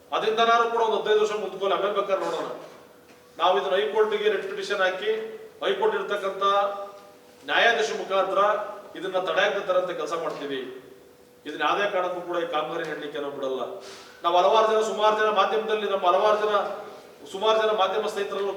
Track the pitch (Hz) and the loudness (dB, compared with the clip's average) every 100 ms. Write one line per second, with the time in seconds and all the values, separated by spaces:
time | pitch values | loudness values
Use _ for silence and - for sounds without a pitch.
0 | - 151 214 220 226 233 226 233 226 202 | -6 -2 0 2 4 4 4 2 2 2
1 | 208 214 208 208 185 185 196 180 - 196 | 2 4 2 -2 -6 -4 0 0 0 -2
2 | 190 190 170 160 151 - - - - - | 0 -2 -2 -4 -6 -8 -14 -20 -20 -20
3 | - - - - 170 196 196 185 208 214 | -20 -20 -18 -2 2 2 2 0 0 2
4 | 214 208 208 196 - - 196 196 185 185 | 2 2 0 0 -2 -6 -4 0 0 0
5 | 208 220 - - - - 170 190 214 196 | -2 -2 -4 -12 -16 -6 -2 0 0 0
6 | 208 202 190 190 202 202 202 202 - - | -2 -4 -4 -2 2 2 0 -2 -10 -14
7 | - - - - 135 160 220 - 214 196 | -20 -20 -20 -14 -2 2 4 2 0 -4
8 | 180 190 185 185 208 208 - - - 156 | -2 0 2 4 2 2 -4 -10 -16 -10
9 | 190 185 - 160 208 196 185 180 262 202 | -4 -2 0 2 2 0 0 0 0 -2
10 | 156 165 156 131 139 131 123 - - - | -4 -4 -4 -6 -6 -6 -8 -12 -18 -20
11 | - - - - 147 160 151 180 202 190 | -20 -20 -20 -18 -12 -2 0 0 0 0
12 | 180 180 170 175 165 151 147 123 123 147 | -2 -4 -6 -4 -2 -2 -4 -4 -6 -8
13 | 147 147 143 135 135 123 123 - - - | -8 -8 -8 -6 -4 -4 -6 -10 -14 -18
14 | - - 170 175 190 220 220 220 214 202 | -20 -6 2 4 6 6 4 4 0 2
15 | 214 214 214 190 202 220 214 214 202 196 | 2 4 2 4 2 2 0 -2 0 0
16 | 185 185 214 214 214 208 - - - - | 4 4 4 4 2 0 0 -6 -12 -16
17 | - - - 190 214 220 220 185 190 214 | -20 -20 -14 -2 2 2 2 2 0 0
18 | 208 202 196 196 196 | -2 -4 -4 -4 -4